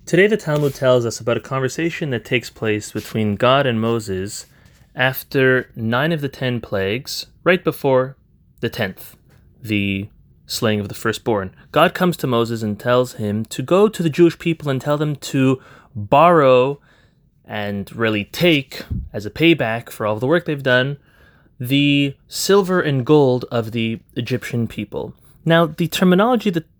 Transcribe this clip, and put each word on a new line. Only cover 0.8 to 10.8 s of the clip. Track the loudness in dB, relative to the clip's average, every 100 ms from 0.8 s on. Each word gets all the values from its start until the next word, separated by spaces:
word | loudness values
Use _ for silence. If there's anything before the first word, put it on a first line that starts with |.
| 2 2 2
us | -4
about | -4 -4
a |
conversation | -4 -4 -4 -2 -4 -4 -6
that | -6 -2
takes | -2 -2
place | -6 -2 -2 -4
between | -10 -6 -2 -2 2
God | 2 2 2
and | 0
Moses | -2 -2 -4 -8 -8 -12 -18 _ _ _ _ -2
after | -2 -2 -4 2 4 2 -2 -8
nine | -2 -2 0
of | -2
the | -4
ten | -4 -4 -4
plagues, | -4 -4 -2 -4 -6 -12 -12 _
right | 0 0
before | 0 -2 2 2 0 -8 _ _ _ _
the | -8
tenth, | -4 -6 -6 -20 -20 _ _ _ _
the | -4 -2 0 -4 -8 -16 _ _ _
slaying | -4 -2
of | -2